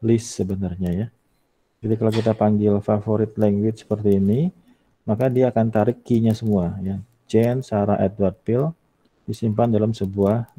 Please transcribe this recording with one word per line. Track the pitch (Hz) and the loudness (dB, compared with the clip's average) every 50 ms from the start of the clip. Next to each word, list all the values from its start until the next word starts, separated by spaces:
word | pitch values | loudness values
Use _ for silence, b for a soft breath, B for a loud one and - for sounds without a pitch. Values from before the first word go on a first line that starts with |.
| 113 | 0
list | 113 117 113 - - - | 0 0 0 0 -4 -6
sebenarnya | - 95 95 98 95 98 90 87 92 92 87 | -6 -6 -4 -4 -4 -6 -6 -6 -6 -4 -4
ya. | 87 95 113 113 - _ _ _ _ _ _ _ _ _ _ _ _ _ | -4 -4 -6 -8 -10 _ _ _ _ _ _ _ _ _ _ _ _ _
Jadi | 110 107 113 | -4 -4 -2
kalau | 107 113 110 | 0 0 0
kita | 107 113 110 113 107 | 0 0 0 0 0
panggil | - 107 107 107 104 104 104 101 104 - | 2 2 2 2 2 2 2 0 0 0
favorite | - 107 104 - 110 107 107 107 107 - 107 | 0 -2 -2 0 -2 -2 -2 -2 -2 0 0
language | 107 104 101 101 107 110 110 - - | 0 2 2 0 0 -2 -4 -6 -6
seperti | - 107 107 104 101 101 98 | -6 -4 0 2 2 2 4
ini, | 98 98 110 135 165 185 b b b b b b b b b _ _ | 2 2 2 0 0 -2 b b b b b b b b b _ _
maka | 110 107 110 131 131 | -4 -2 0 0 0
dia | 123 127 127 | 2 2 2
akan | 123 - 113 113 113 | 2 2 0 0 2
tarik | 113 110 107 123 120 - - | 2 2 2 0 0 -2 -2
key-nya | - 120 113 113 113 110 | 0 0 2 2 2 0
semua | - 117 107 104 92 87 87 95 98 92 | 0 0 0 2 2 0 -2 -4 -6 -6
ya. | 95 98 98 101 - _ _ _ - | -6 -6 -8 -10 -14 _ _ _ 0
Jane, | - 110 117 120 123 131 131 | 2 2 2 2 0 -4 -4
Sarah, | - 110 101 101 101 104 - 98 | -2 -2 0 0 0 2 0 0
Edward, | 95 104 104 101 92 - - _ | -2 0 0 -2 -2 -2 -4 _
Phil | - 117 123 143 165 - _ _ _ _ _ _ _ _ _ _ | -2 0 0 0 -2 -6 _ _ _ _ _ _ _ _ _ _
disimpan | - 110 - 117 110 104 117 120 120 | -12 -8 -4 -4 -2 0 0 2 2
dalam | 110 104 107 113 110 | 2 2 2 0 -2
sebuah | - 101 95 98 101 98 101 110 120 117 - _ | -4 -6 -4 0 2 2 2 2 0 -4 -8 _